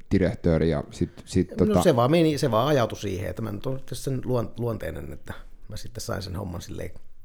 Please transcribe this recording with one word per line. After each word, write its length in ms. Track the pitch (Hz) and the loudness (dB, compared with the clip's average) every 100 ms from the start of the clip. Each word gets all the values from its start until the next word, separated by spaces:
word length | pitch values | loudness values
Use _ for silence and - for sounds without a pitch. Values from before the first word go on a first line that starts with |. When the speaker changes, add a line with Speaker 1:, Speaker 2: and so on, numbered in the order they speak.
| - | 0
Speaker 1:
direktööri 580 | 98 90 - 87 80 82 | 4 4 2 2 4 4
ja 140 | 73 - | 2 -2
sit, 320 | - 87 - - | -4 -4 -6 -2
sit 260 | 95 - | 0 2
Speaker 2:
No 140 | - 190 | 2 4
Speaker 1:
tota 160 | 196 | 6
Speaker 2:
se 140 | 175 120 | 6 6
vaan 160 | 123 | 6
meni, 260 | 170 160 143 | 6 4 4
se 140 | 143 | 2
vaan 160 | 107 135 | 4 4
ajautui 300 | 143 110 104 | 4 2 -2
siihen, 320 | 101 95 92 | -4 -4 -4
että 120 | - | -4
mä 100 | 110 | -6
nyt 140 | 101 135 | -4 -4
olen 140 | 131 - | -6 -6
sen 280 | 131 143 131 107 | -6 -4 -4 0
luon-, 280 | 127 107 - | -2 -2 -4
luonteinen, 560 | 117 104 82 76 73 | -4 -4 -6 -8 -8
että 200 | 71 - - - - - | -10 -10 -12 -12 -14 -10
mä 80 | - | -8
sitten 240 | - - | -8 -8
sain 200 | - 95 | -6 -6
sen 140 | 95 90 | -6 -6
homman 260 | 98 87 | -6 -8
silleen 300 | - - 85 - - - | -8 -8 -8 -8 -10 -12